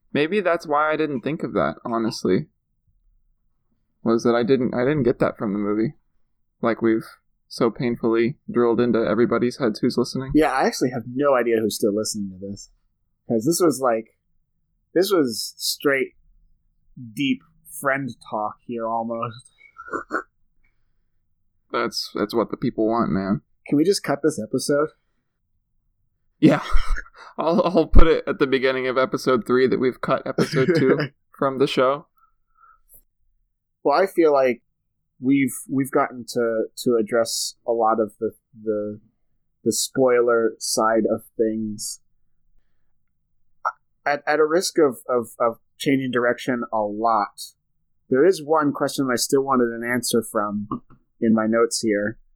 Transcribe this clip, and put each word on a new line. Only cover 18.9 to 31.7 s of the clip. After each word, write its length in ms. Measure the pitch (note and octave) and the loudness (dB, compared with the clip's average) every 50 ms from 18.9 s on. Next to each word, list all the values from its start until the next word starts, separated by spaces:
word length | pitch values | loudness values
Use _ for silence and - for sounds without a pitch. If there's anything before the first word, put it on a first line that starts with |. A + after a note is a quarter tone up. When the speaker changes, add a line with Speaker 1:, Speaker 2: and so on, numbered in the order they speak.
| A2+ A#2 A#2 A#2 A#2 A#2 A#2 A#2 A2+ B2 - _ _ _ - _ _ - - - | -4 -4 -4 -6 -6 -6 -8 -8 -10 -14 -18 _ _ _ -20 _ _ -20 -14 -12
Speaker 2:
<laughs> 320 | - - - - - - - _ _ _ _ _ _ _ _ _ _ _ _ _ _ _ _ _ _ _ _ _ _ _ _ _ _ _ _ _ | -10 -12 -10 -8 -10 -10 -10 _ _ _ _ _ _ _ _ _ _ _ _ _ _ _ _ _ _ _ _ _ _ _ _ _ _ _ _ _
Speaker 1:
That's, 400 | - B2 A#2+ A2+ - - - - - | -6 -6 -6 -6 -6 -8 -10 -8 -6
that's 220 | - G#2 G#2 - | -4 -4 -2 -2
what 160 | A#2 G#2 - | -2 -2 -2
the 60 | - - | -4 -6
people 300 | - A#2+ - - A2+ G#2+ | -6 -6 -4 -2 -2 -2
want, 220 | A2+ A#2 A2+ - | 0 -2 -2 -2
man. 300 | D#2 F#2+ F#2+ F#2+ G#2 D3+ - _ _ _ _ - | -2 -4 -2 -2 -4 -4 -6 _ _ _ _ -4
Speaker 2:
Can 100 | D#3 C#3+ | -2 0
we 60 | D#3+ | 2
just 200 | F#3 G3 - - | 0 0 -2 -2
cut 160 | - C#3+ C#3 | -4 -4 -2
this 180 | - D#3 C#3+ - | -2 -2 -2 -4
episode? 500 | - - - B2+ - - C#3+ C#3+ D3+ D3+ - _ _ _ _ _ _ _ _ _ _ _ _ _ _ _ _ _ _ _ _ _ _ _ _ _ _ _ _ _ | -6 -6 -6 -4 -2 -2 -2 -2 -2 -4 -6 _ _ _ _ _ _ _ _ _ _ _ _ _ _ _ _ _ _ _ _ _ _ _ _ _ _ _ _ _
Speaker 1:
Yeah. 220 | D3+ - - - - - - - - - - - | 4 4 4 2 2 4 6 6 6 6 2 -2
<laughs> 380 | - - - - - - - - | -2 -8 -18 -20 -20 -14 -10 -4
I'll, 240 | - D#3+ E3+ F3+ - | -2 0 2 2 2
I'll 240 | E3+ F3+ F3 D#3 D#3 | 2 2 2 2 10
put 180 | - - D#3+ | 12 12 12
it 180 | E3 D3+ - - C#3+ | 12 10 4 0 -2
at 100 | C#3 - | -2 0
the 80 | D3+ | 2
beginning 420 | C3 C3 C3 B2 C3 C3 C3 B2+ C3 | 2 2 2 2 0 0 0 -2 -2
of 80 | A#2+ C3 | 0 0
episode 500 | C3 C3 - C3+ - C#3 B2+ A#2+ - - | 0 0 -2 -2 0 2 2 2 2 2
three 180 | B2 B2+ C3 A#2+ | 2 4 4 4
that 120 | - - | 2 0
we've 200 | B2+ B2+ A#2 - | 0 -2 -2 -2
cut 220 | - - C3+ - - - | -2 -2 -2 -2 -2 -4
episode 420 | - - D3+ - - - C3 F#3 E3+ D#3 | -2 -2 -2 0 0 0 2 2 2 2
two 220 | C3+ C3 C3+ D3 D3 C3+ - _ | 2 2 2 2 0 -4 -8 _
Speaker 2:
<laughs> 200 | _ _ - - | _ _ -8 -4
Speaker 1:
from 180 | C#3+ C3+ C3+ B2+ | -4 -4 0 0
the 80 | C3+ | 0
show. 400 | D3 | 0